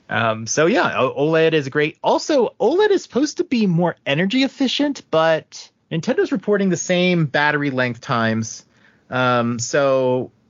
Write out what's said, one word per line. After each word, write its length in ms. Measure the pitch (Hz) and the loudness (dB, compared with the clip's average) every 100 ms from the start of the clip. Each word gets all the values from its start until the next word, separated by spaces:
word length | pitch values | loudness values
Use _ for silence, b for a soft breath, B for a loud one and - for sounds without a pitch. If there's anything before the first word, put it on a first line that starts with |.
| - | -8
Um, 320 | 113 113 110 110 | -2 -2 -2 -4
so 180 | - 165 | 0 2
yeah, 320 | 277 135 104 | 2 0 0
O-, 140 | 127 | -2
oled 400 | - 151 160 160 | 0 0 2 2
is 160 | 156 131 | 2 -2
great. 280 | 147 151 - | -2 -2 -2
Also, 500 | - 294 - 294 214 - | -2 0 0 0 0 0
oled 300 | 208 349 427 | 0 2 2
is 140 | 381 | 2
supposed 340 | - 226 294 - | 0 -2 -2 -4
to 60 | 349 | -2
be 200 | 240 208 | 0 2
more 300 | 165 175 - - | 2 0 -2 -4
energy 380 | 143 196 254 | -2 0 0
efficient, 600 | 269 - 254 - 294 - - | -2 0 -2 0 -2 -4 -2
but 600 | - 160 160 - - - _ _ | 0 2 0 -4 -18 -20 _ _
Nintendo's 400 | 160 160 339 370 | -6 -2 0 0
reporting 340 | 247 - 208 196 | -2 -2 0 0
the 80 | 170 | -2
same 500 | - 180 180 175 151 | 0 0 2 2 0
battery 420 | 147 147 147 143 | 0 0 0 -2
length 320 | 127 123 120 | 0 -2 -4
times. 640 | - 120 113 113 113 - - b b b _ | -4 0 0 0 -4 -10 -20 b b b _
Um, 480 | 127 127 120 117 120 | -2 2 2 0 -4
so 720 | 120 151 139 135 127 127 120 - _ | -2 0 2 2 2 0 -4 -12 _